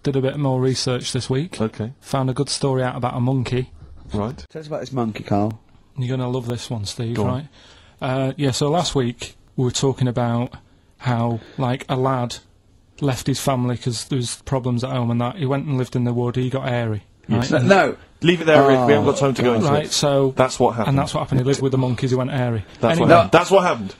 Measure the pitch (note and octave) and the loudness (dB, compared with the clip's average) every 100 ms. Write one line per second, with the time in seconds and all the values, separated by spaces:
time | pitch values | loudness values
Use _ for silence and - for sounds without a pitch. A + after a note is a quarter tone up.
0 | D3 C3+ C3 D3 C#3+ B2+ C3 B2+ - B2 | 0 0 -2 -2 -2 0 0 0 -2 -4
1 | - C3 - C3 F3 - A2 - A2 - | -4 -6 -4 -4 -4 -4 -6 -4 -10 -10
2 | - C3+ C3 B2 C#3 - C#3 C3 B2+ B2+ | -6 -2 -2 -2 -4 -2 -2 0 -2 -4
3 | B2 B2+ B2 C3+ A#2 B2 B2+ - - - | -4 -2 0 0 -2 -4 -4 -12 -20 -20
4 | - G#2 G#2 - - D#3 D3+ D3+ B2+ C3 | -8 -4 -4 -8 -14 -16 -10 -10 -6 -4
5 | A2+ G2+ - G2+ G#2+ A2 _ - _ - | -4 -4 -2 0 0 -4 _ -20 _ -6
6 | B2 C3 B2 B2+ A#2 B2 - A#2 G2+ - | -4 -2 -2 -4 -4 -8 -6 -6 -6 -6
7 | A#2 A#2 G2+ B2+ D3+ - - - - _ | -4 -2 0 -2 -6 -20 -20 -20 -20 _
8 | C3+ C3 C3+ C3+ C#3 A#2 D3 E3 D#3+ C#3+ | -4 -2 -2 0 -2 0 0 0 0 0
9 | A#2+ - - - _ - B2 - C#3 B2+ | -2 -4 -14 -18 _ -2 -2 2 0 2
10 | B2+ A#2+ A#2+ A#2 A#2+ - _ _ _ _ | -2 0 0 -2 -4 -8 _ _ _ _
11 | B2+ A#2+ A#2 A2+ - - B2+ B2+ - C3 | -2 0 0 -4 -8 -4 -4 -4 -4 -2
12 | C3 C3 A#2+ - _ _ _ _ _ - | 0 0 -4 -8 _ _ _ _ _ -4
13 | C#3+ A#2+ - C3 - B2+ B2 A#2+ B2+ A2+ | -2 -2 -2 -2 0 0 0 -2 -4 -6
14 | - C3+ A#2+ - - C3+ B2+ A#2+ B2+ C3 | -4 -4 -4 -8 -4 -2 0 -2 -2 -2
15 | A#2 A#2 A#2+ F#3+ C3 C#3 D3 C3 B2 C3 | 0 0 -2 -2 -2 -2 -2 -2 -2 0
16 | A#2+ A#2+ B2 B2 B2+ C3+ C3+ A#2+ A#2 G#2 | 0 0 -2 -2 -2 -2 -2 -2 -2 -4
17 | - _ - A2+ A#2+ D3+ B2+ G3 C#3+ - | -8 _ -2 -2 2 2 4 4 4 -2
18 | - _ E3 F3 D#3 D3+ C#3 C3 B2+ C#3+ | -16 _ 2 4 6 8 8 6 4 4
19 | C#3 C3+ C#3 B2 A#2+ A#2 F#3+ - - - | 4 2 0 2 2 2 2 2 0 0
20 | D3 C#3 C3+ C3 C3 - A#2+ A#2 G#2+ C#3 | 2 2 2 2 0 4 2 2 0 0
21 | - E3 C#3+ C3+ B2+ C3+ C3+ C3 B2+ A#2+ | 0 -4 -2 0 0 0 0 0 0 -2
22 | C3 B2+ B2+ - B2 A2 - - A#2 E3 | -2 -2 -2 -2 -2 -2 -6 -2 0 2
23 | - E3+ B2+ E3 F3 F#3+ F3+ B2+ F#2+ | 6 6 6 4 6 4 4 -2 -6